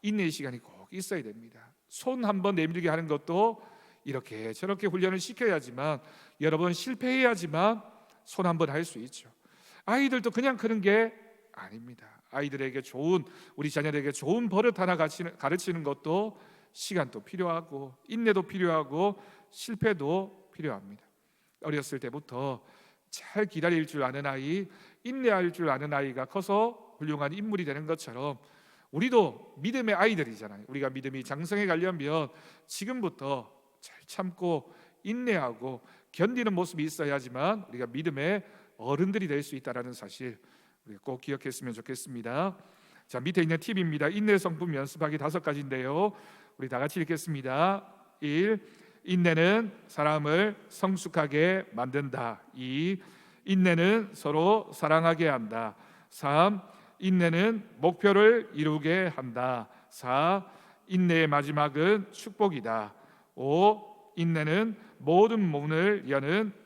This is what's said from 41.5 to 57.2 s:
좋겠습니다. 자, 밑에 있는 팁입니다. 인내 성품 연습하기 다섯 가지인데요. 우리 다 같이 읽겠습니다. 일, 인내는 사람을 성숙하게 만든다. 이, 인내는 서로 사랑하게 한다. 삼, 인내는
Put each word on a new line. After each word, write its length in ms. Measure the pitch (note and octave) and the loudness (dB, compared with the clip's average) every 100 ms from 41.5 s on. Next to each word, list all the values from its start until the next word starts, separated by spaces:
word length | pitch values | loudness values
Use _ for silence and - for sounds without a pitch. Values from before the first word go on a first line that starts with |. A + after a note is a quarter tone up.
| B2 B2+ | -8 -10
좋겠습니다. 840 | A2+ A#2 B2+ - A#2+ A2+ C3 F#3+ F3+ - _ _ - _ | -12 -10 -12 -10 -10 -6 -2 -4 -6 -20 _ _ -20 _
자, 120 | B2+ | -6
밑에 220 | B2 F#3+ | 0 2
있는 160 | E3 E3 | 2 0
팁입니다. 520 | - G3 E3+ D3 D3 | -2 -2 0 0 0
인내 280 | G3+ G#3+ G3 | 2 4 4
성품 380 | F#3+ D#3+ F3 C#3+ | 4 -2 -2 -2
연습하기 420 | C#3 - D#3 D3+ | -4 -2 -2 0
다섯 240 | C#3+ E3 | -2 -2
가지인데요. 680 | D#3 C#3+ C#3 C3 B2+ D3+ G#3 G3 - - - - | -2 -4 -4 -4 -2 0 0 -2 -20 -20 -20 -12
우리 100 | C3+ | -6
다 100 | B2+ | -2
같이 220 | D3 - | -2 -2
읽겠습니다. 880 | D#3+ D#3+ E3 C#3+ C3 C3 F3 G3 - - _ _ | -2 -2 -2 -6 -2 2 2 2 -8 -20 _ _
일, 420 | D3 D3+ G3+ G#3+ - - - _ - | -2 2 2 0 -4 -20 -20 _ -2
인내는 640 | F#3 F3 D#3+ E3+ G#3+ A3 - - | 4 4 6 6 4 0 -8 -14
사람을 680 | - D3+ D3+ D3 D#3+ G#3 G3+ - | 0 0 2 2 2 2 -2 -16
성숙하게 1000 | - F#3+ F#3 E3 E3+ D3 D3 E3+ F#3+ - | -2 0 0 -2 -2 0 4 4 2 -4
만든다. 720 | - B2+ C#3 C#3+ B2+ A#2 G#2 - | -6 -4 -2 -4 -4 -6 -8 -16
이, 480 | B2+ B2+ C3+ E3+ F#3+ - - - _ - | -12 -6 -2 -2 -2 -8 -20 -20 _ 0
인내는 640 | F#3+ F#3 E3+ F3+ A3 G3+ | 4 6 6 6 4 0
서로 560 | - D3 D3+ F3 G#3+ - | -6 -2 4 4 4 2
사랑하게 560 | - D3+ D#3+ E3 D#3+ E3 | -4 4 6 6 4 2
한다. 460 | C3 A2 A2+ A2+ - - - _ | 2 -4 -6 -6 -8 -20 -20 _
삼, 520 | - C#3+ D3 F#3 G#3 - - - _ | -6 0 4 4 4 -8 -20 -20 _
인내는 680 | F#3 F#3 | 2 4